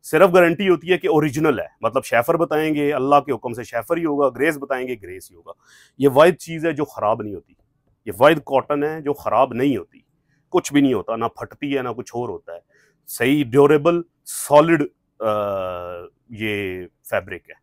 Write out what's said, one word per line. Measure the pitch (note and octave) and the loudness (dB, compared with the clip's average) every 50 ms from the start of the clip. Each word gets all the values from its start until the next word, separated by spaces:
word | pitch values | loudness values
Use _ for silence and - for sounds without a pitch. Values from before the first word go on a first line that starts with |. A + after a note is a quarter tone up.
| _ | _
सिर्फ | - - D#3 F#3 F#3+ | -2 4 4 4 6
गारंटी | F3 F#3 F3 E3 E3+ E3+ G3+ | 6 6 6 4 2 0 2
होती | F#3+ F3 D3+ D#3+ | 0 0 0 2
है | E3+ F3+ | -2 -2
कि | F3 - E3+ | 0 0 2
ओरिजिनल | D#3 D3+ D3+ D#3 A#2 D3+ D#3 D#3 C3+ F#2+ | 2 2 2 0 -2 0 0 0 0 0
है, | D#2 - _ _ G#2+ | -4 -10 _ _ -6
मतलब | A2+ A2 C3 B2 | -2 -2 -2 -2
शेफर | - A#2+ A#2 A#2+ - E3 | 2 0 0 2 2 0
बताएंगे, | D#3+ E3+ - D#3 D3+ D#3 D#3+ D3+ D3 D3 C#3+ | 0 0 -2 0 -2 -2 -2 -2 -2 -2 -2
अल्लाह | D3 C3+ B2+ C#3 C#3+ C#3+ | -2 -2 2 4 4 4
के | C#3+ D3 | 4 0
हुक्म | C#3 - - B2 A2+ | -8 -6 -6 -10 -10
से | A#2+ A#2 | -10 -12
शेफर | - - A#2 A2 - E3+ | -8 -8 -8 -4 -4 -4
ही | E3+ E3+ | -2 -2
होगा, | D#3 C#3+ C#3+ C#3+ C3 | -4 0 0 0 -2
ग्रेस | A#2+ A#2+ C#3 D#3+ D#3 | 0 0 -2 -2 -2
बताएंगे, | C#3+ C#3 C#3 C#3 B2+ C3 B2+ B2 | -4 -6 -6 -6 -6 -6 -8 -8
ग्रेस | G#2+ F#2+ F2 F#2 F#2 - - | -10 -12 -18 -18 -18 -20 -20
ही | F2 | _
होगा। | E2 _ E2 - _ _ _ _ _ _ _ _ - | -20 _ -20 -20 _ _ _ _ _ _ _ _ 0
ये | C3 C#3+ | 0 4
वाहिद | B2+ C#3 D#3 F3+ E3+ | 6 6 6 6 4
चीज़ | - - D#3+ E3 D#3+ D3+ | 0 -10 -12 -10 -4 -4
है | E3 D3+ | -4 -2
जो | C3 D3 | -2 -6
ख़राब | - - A2 G#2+ G#2 A2+ A#2 | -8 -6 -4 -2 -2 -2 -2
नहीं | G#2+ G#2+ G2 | -4 -10 -10
होती, | E2+ _ _ _ _ _ _ _ _ _ _ _ _ _ | -12 _ _ _ _ _ _ _ _ _ _ _ _ _
ये | A2 F#2 | -12 0
वाहिद | G2 B2+ D3+ E3 D3+ - | 4 4 4 4 4 -2
कॉटन | - C#3 B2+ B2 - D3 C#3+ D3 | -2 -2 -2 0 0 -4 -4 -4
है | D3+ D#3+ D#3+ | -6 -6 -6
जो | D3 C#3+ C#3+ | -6 -6 -6
ख़राब | - - G#2+ G#2 A2+ C3+ C3 A2+ | -6 -4 -2 2 2 2 2 0
नहीं | A#2 C3 C#3+ B2+ | -2 -2 0 -2
होती, | G2 E2 _ _ - _ _ _ _ _ _ _ _ _ _ - | -2 -6 _ _ -20 _ _ _ _ _ _ _ _ _ _ -2
कुछ | F3+ - - C#3 | -2 -2 2 2
भी | C#3+ | 2
नहीं | C#3+ C3+ B2 | 2 4 0
होता, | G2+ F2+ - A2+ | -2 -2 -6 -6
ना | A2+ A#2 A#2 _ | -4 -4 -6 _
फटती | - A#2+ - - _ D3 C#3+ | -8 -16 -16 -14 _ -8 -6
है, | C#3 C3+ | -6 -6
ना | B2 B2 A2 | -6 -6 -8
कुछ | A#2 C3 - - | -10 -12 -10 -8
और | A#2+ B2 A2+ | -8 -8 -8
होता | F#2 E2 _ - E2+ | -10 -12 _ -18 -20
है। | E2+ _ _ _ _ _ _ _ _ _ - | -20 _ _ _ _ _ _ _ _ _ -16
सही | - - - C3+ C#3+ D3+ C#3+ | -6 -2 0 0 2 0 0
ड्यूरेबल, | A#2 A2+ C#3+ C#3+ C#3 D3+ D3 C#3+ E3+ F3 F3 E3+ _ _ _ _ | 2 4 4 6 6 6 4 4 2 0 0 -4 _ _ _ _
सॉलिड, | - - - - - C#3+ D3 D#3 E3 E3 D3+ D3 | -14 -12 -12 -4 4 4 4 6 6 2 0 0
अ, | - _ _ _ _ _ _ A2 A2 G#2+ G#2 G#2 G2+ G2 G2 F#2 F#2 F2+ F2 F2 F2 F2+ F2 F2+ E2+ _ _ _ _ A#2+ | -4 _ _ _ _ _ _ -4 -2 -2 -2 -2 -4 -4 -4 -6 -6 -8 -8 -10 -12 -12 -14 -16 -18 _ _ _ _ -10
ये | G#2 A2 G#2+ G#2 G2+ G2+ F#2 F#2 F#2 F2+ F2 _ _ _ | -8 -6 -4 -4 -4 -6 -6 -8 -10 -12 -16 _ _ _
फैब्रिक | - A2+ G2 F2 F2+ F#2 E2+ _ _ | -4 -4 -4 -4 -6 -14 -14 _ _
है | E2 _ | -20 _